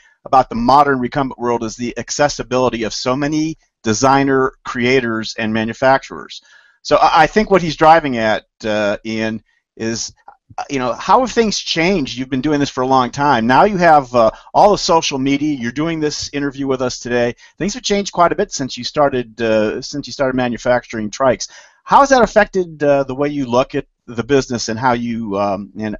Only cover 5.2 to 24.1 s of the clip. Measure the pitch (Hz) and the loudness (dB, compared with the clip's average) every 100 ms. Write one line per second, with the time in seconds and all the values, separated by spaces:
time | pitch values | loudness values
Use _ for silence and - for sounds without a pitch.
5.2 | 110 - 110 110 113 110 131 135 - 80 | -6 -6 -4 -2 -4 0 2 2 -2 -14
6.2 | - - - _ _ _ - 147 151 170 | -16 -20 -20 _ _ _ 0 2 4 4
7.2 | 151 214 208 190 165 135 156 165 147 120 | 4 2 2 2 0 4 6 6 4 0
8.2 | 110 104 - _ 110 107 104 107 110 110 | 0 -2 -4 _ -4 -2 0 -2 -4 -4
9.2 | 110 110 - _ _ - 110 113 - - | -4 -6 -10 _ _ -8 -6 -6 -8 -14
10.2 | - - _ - - 139 127 113 - 214 | -20 -20 _ -14 -8 -4 -4 -4 2 2
11.2 | 247 233 220 - - 170 175 196 127 120 | 2 0 0 -2 -4 -2 0 0 -2 -8
12.2 | 131 131 151 147 139 - 131 131 123 143 | -6 -4 0 0 0 -2 2 2 2 0
13.2 | 143 123 113 131 220 196 175 151 127 123 | 2 2 4 4 4 4 4 4 4 2
14.2 | 110 - - 139 202 185 - 165 - 139 | 2 0 -2 2 4 4 2 2 0 -2
15.2 | 135 139 151 143 117 123 165 165 147 - | -2 0 -2 -4 -6 -4 -4 -2 -4 -4
16.2 | - 143 139 135 135 131 127 - 123 123 | -8 -6 -6 -4 -4 -2 -4 -6 -4 -2
17.2 | 120 - - - 185 247 - 202 196 - | -2 -4 -14 -8 -6 -6 -4 -4 -2 0
18.2 | 170 156 202 - 131 - 117 151 143 131 | 2 2 -4 -6 -8 -8 -6 0 0 0
19.2 | 120 110 113 110 107 92 - 143 127 117 | -6 -4 0 2 0 -4 -8 -10 -10 -4
20.2 | 131 127 123 113 123 123 - 113 104 - | -2 0 -2 -2 0 0 0 -8 -8 -2
21.2 | 135 107 - - - _ - 214 269 262 | 0 0 -6 -16 -20 _ 2 4 6 4
22.2 | 214 214 208 190 175 151 147 139 135 131 | 4 2 2 0 -6 -2 0 2 0 -4
23.2 | 143 147 127 120 135 143 - _ - | -4 -4 0 0 0 -4 -8 _ -10